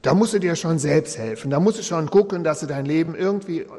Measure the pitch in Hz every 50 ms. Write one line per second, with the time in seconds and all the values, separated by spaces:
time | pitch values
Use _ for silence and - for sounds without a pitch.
0 | - 131 147 190 226 226 220 202 180 180 165 156 - 165 165 156 131 147 143 156
1 | 151 - - - 113 113 110 - - 139 139 147 180 214 214 220 - - 180 165
2 | 156 143 - 196 208 202 196 175 170 160 151 151 - 139 139 143 139 143 151 160
3 | 165 165 160 175 180 190 202 202 196 190 170 165 - - -